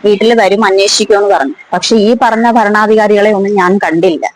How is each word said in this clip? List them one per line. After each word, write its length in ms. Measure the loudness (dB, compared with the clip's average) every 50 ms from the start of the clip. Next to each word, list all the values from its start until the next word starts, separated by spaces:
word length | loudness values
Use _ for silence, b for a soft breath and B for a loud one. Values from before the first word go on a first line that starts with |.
| 2
വീട്ടിൽ 360 | 0 0 2 2 2 2 2
വരും, 240 | 2 2 2 0 0
അന്വേഷിക്കുമെന്ന് 680 | 0 0 0 0 0 0 -2 0 0 0 0 0 0 0
പറഞ്ഞു. 180 | 0 -2 -4 -8 -12 -12 _ -8
പക്ഷെ 220 | -6 -2 0 0
ഈ 200 | 0 2 2 0 0
പറഞ്ഞ 300 | 0 0 0 0 0 0
ഭരണാധികാരികളെ 800 | 0 0 0 0 0 0 0 2 0 0 2 0 0 2 2 0
ഒന്നും 240 | 0 0 -2 -2 -2
ഞാൻ 220 | 0 0 0 0
കണ്ടില്ല. 560 | 0 -2 -2 -2 0 0 0 -2 -2 -6 -10 -12